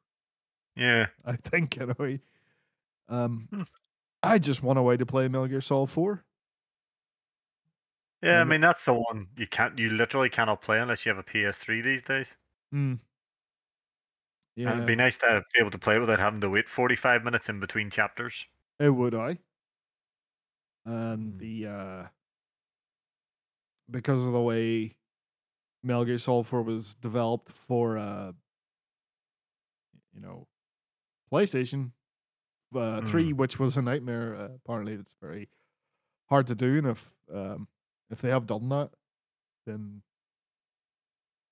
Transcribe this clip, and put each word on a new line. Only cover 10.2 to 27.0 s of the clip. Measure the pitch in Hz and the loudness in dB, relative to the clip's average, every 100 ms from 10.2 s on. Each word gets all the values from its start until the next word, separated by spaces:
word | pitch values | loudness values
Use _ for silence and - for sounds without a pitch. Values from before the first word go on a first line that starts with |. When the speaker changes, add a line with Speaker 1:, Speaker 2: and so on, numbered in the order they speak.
| 127 | 0
Speaker 1:
cannot | - 110 104 | 2 0 0
play | - 110 | 2 0
unless | 123 110 117 | 2 -2 -2
you | |
have | 95 | -4
a | |
P | - 110 | -2 -2
S | 101 101 | -2 -2
three | - 113 | -4 -4
these | 123 135 | -2 -2
days. | - 135 131 - _ _ _ | -2 -4 -4 -12 _ _ _
Speaker 2:
Mm. | 143 139 123 - _ _ _ _ _ _ _ _ _ _ _ _ _ _ - 120 | -2 -2 -2 -8 _ _ _ _ _ _ _ _ _ _ _ _ _ _ -6 -4
Speaker 1:
And | 117 | -2
it'd | 117 | 0
be | 117 | 2
Speaker 2:
Yeah. | |
Speaker 1:
nice | 127 - | 2 4
to | 123 107 - | 4 4 2
be | 120 | 2
able | 104 | 2
to | 95 | 2
play | - 107 | 2 2
it | |
without | 117 104 | 4 2
having | 101 107 | 2 0
to | 101 | 0
wait | 101 - | 0 0
forty-five | - 123 123 131 120 | 0 0 2 4 2
minutes | 117 117 - | 2 -4 -4
in | 104 | -6
between | 98 110 104 | -6 -4 -4
chapters. | - 104 - 120 - - _ _ - | -2 -2 -4 -10 -12 -16 _ _ 0
Speaker 2:
It | 147 | 2
would, | 127 120 113 | 4 2 -2
I. | 120 175 _ _ _ _ _ _ _ _ _ _ _ _ _ _ 113 | -4 -8 _ _ _ _ _ _ _ _ _ _ _ _ _ _ -10
And | 117 113 110 107 | -6 -6 -6 -8
Speaker 1:
Hmm. | 95 | -10
Speaker 2:
the, | 110 110 107 | -12 -10 -8
uh, | 101 95 92 90 _ _ _ _ _ _ _ _ _ _ _ _ _ _ _ _ _ - | -10 -10 -12 -16 _ _ _ _ _ _ _ _ _ _ _ _ _ _ _ _ _ -12
because | 120 127 135 123 | -6 0 0 2
of | |
the | 120 | 2
way | 117 113 113 113 110 - _ _ _ _ _ _ _ _ | 2 2 0 -2 -4 -10 _ _ _ _ _ _ _ _
Metal | 123 120 120 | -2 0 0
Gear | 123 | 0
Solid | 131 123 117 | 2 2 2
four | 123 | -2
was | 113 113 104 | -2 -4 -6
developed | - | -10